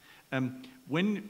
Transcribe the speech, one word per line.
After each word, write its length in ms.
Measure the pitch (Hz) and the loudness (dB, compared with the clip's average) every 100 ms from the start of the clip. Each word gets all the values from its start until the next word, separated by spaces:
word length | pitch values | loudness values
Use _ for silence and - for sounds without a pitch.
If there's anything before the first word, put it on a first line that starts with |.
| - - - | -20 -20 -4
Um, 300 | 135 127 - - - - | 0 0 -2 -12 -18 -2
when 420 | 147 202 202 - | 2 2 2 -4